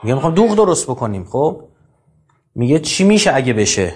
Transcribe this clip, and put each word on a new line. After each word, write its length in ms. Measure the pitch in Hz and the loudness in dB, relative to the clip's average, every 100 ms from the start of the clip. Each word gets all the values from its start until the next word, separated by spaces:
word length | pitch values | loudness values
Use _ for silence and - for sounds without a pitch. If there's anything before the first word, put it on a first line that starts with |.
میگه 120 | 107 | -4
می‌خوام 200 | 131 160 | -2 0
دوغ 220 | 165 226 208 | 2 2 4
درست 300 | 202 160 - | 2 0 -4
بکنیم. 380 | 123 117 98 | -6 -6 -6
خب، 440 | 90 123 151 185 - _ _ _ _ _ _ _ _ | -6 -2 -2 -4 -12 _ _ _ _ _ _ _ _
میگه 240 | - 120 156 | -4 0 0
چی 260 | 156 - | 0 0
می‌شه 300 | 190 214 196 | 2 4 2
اگه 180 | 135 127 | 0 0
بشه؟ 420 | 110 101 - 90 | 0 0 0 -2